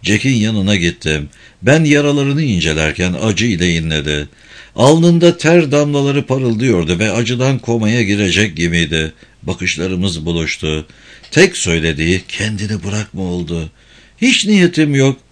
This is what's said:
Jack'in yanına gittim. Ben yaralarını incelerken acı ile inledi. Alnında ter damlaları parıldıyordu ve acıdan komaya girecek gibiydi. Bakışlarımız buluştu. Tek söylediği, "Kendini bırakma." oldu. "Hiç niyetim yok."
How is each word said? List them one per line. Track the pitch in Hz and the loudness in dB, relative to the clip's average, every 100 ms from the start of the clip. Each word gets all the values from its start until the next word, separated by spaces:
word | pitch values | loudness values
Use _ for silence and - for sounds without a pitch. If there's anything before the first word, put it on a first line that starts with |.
Jack'in | - 107 131 | 0 0 2
yanına | 127 110 110 95 104 | 0 0 0 0 2
gittim. | 85 85 80 76 73 _ - _ | 0 -2 -4 -4 -6 _ -20 _
Ben | 92 151 | 2 4
yaralarını | 156 147 143 143 139 143 | 4 2 2 0 0 0
incelerken | 156 95 85 78 78 73 90 85 | 0 0 0 0 -2 -2 -4 -2
acı | 110 90 117 | -2 -2 -2
ile | 92 90 | 0 0
inledi. | 82 80 78 73 73 73 _ - - - - | 0 -2 -4 -2 -4 -6 _ -20 -20 -18 2
Alnında | 127 160 170 170 170 170 | 4 6 6 6 4 4
ter | 151 175 156 | 2 4 4
damlaları | 143 147 143 139 139 139 | 0 0 0 0 -2 -2
parıldıyordu | 131 127 110 127 98 80 87 | -2 0 0 0 0 0 -2
ve | 107 | -2
acıdan | 101 117 123 131 135 | -2 -2 -2 0 -2
komaya | - 117 107 120 | -2 -2 0 0
girecek | 104 101 101 87 104 76 | 0 0 0 0 -2 -2
gibiydi. | 85 85 82 80 80 - - _ | -2 0 0 -2 -4 -8 -20 _
Bakışlarımız | - 90 87 78 92 92 98 82 78 | -10 -6 -6 -4 -4 -2 -4 -4 -6
buluştu. | 85 82 - 78 78 80 - - - - | -4 -4 -6 -4 -4 -6 -20 -20 -20 -6
Tek | - 185 - | 2 2 2
söylediği, | - 82 80 76 80 92 - | -2 0 0 -2 0 -2 -4
"Kendini | - 107 107 101 107 | -8 -6 -6 -6 -6
bırakma." | 98 104 107 92 | -4 -6 -8 -8
oldu. | 92 90 82 85 78 _ _ - _ _ | -6 -6 -6 -6 -8 _ _ -20 _ _
"Hiç | 247 247 196 | 0 0 2
niyetim | 208 175 175 156 | 4 4 2 0
yok." | 139 135 135 _ | 4 2 0 _